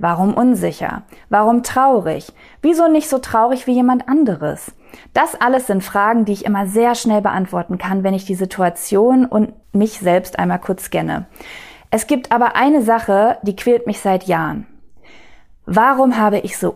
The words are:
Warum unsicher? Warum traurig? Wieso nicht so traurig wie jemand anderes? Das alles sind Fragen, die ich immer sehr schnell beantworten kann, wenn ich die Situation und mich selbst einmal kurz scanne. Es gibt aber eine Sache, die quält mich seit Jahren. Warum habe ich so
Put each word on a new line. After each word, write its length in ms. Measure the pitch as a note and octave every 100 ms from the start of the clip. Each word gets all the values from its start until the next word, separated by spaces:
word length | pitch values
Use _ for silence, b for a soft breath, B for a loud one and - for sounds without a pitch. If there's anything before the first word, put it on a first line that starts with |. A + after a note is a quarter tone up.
Warum 320 | E3+ E3+ G3
unsicher? 680 | - B3 A#3 F3 D#3+ - - - b b
Warum 340 | G#3 G#3+ A#3+
traurig? 680 | B3 C4 C4+ B3 E3+ D#3 - b b b
Wieso 280 | D4 E4 E4
nicht 200 | D#4 D4
so 100 | C4+
traurig 500 | - A3+ A#3 B3+ -
wie 60 |
jemand 340 | B3 B3 B3+ -
anderes? 680 | C#4+ C4 D#3 D3+ - - - B B B
Das 260 | - D#4+ -
alles 280 | A#3+ C4 B3+
sind 160 | G3
Fragen, 400 | F#3+ G3+ G#3 A#3
die 80 | G#3
ich 120 | G3+
immer 220 | - G3+ G3
sehr 300 | G#3+ A#3+ A#3+
schnell 260 | A3+ G#3
beantworten 560 | G3+ F#3 F#3 F3+ F3 F3+
kann, 240 | F#3+ G3
wenn 100 | F#3+
ich 120 | F#3+
die 100 | F#3+
Situation 920 | F#3 F#3+ - F3+ - - G3 A#3 C4 B3+
und 260 | G#3+ G#3+ - _
mich 280 | G3+ G#3+ -
selbst 400 | F#3 F3+ F3+ -
einmal 180 | F3 F3+
kurz 280 | - F#3 -
scanne. 400 | E3 D#3+ - F3+ B B B B B B
Es 160 | A3 -
gibt 240 | C#4+ B3+
aber 240 | A#3+ A#3+ -
eine 260 | C4+ D4+
Sache, 560 | A3 A3+ A3+ G3 A3 -
die 120 | G3
quält 320 | F#3+ - A#3+ A#3+
mich 140 | G3+
seit 240 | G3+ F#3+
Jahren. 420 | F#3 E3 D#3 D3 - - - - b b b b b - -
Warum 520 | F3+ B3 C4 C4 A3+
habe 200 | G#3+ G3+
ich 200 | G#3 -
so 160 | C#3+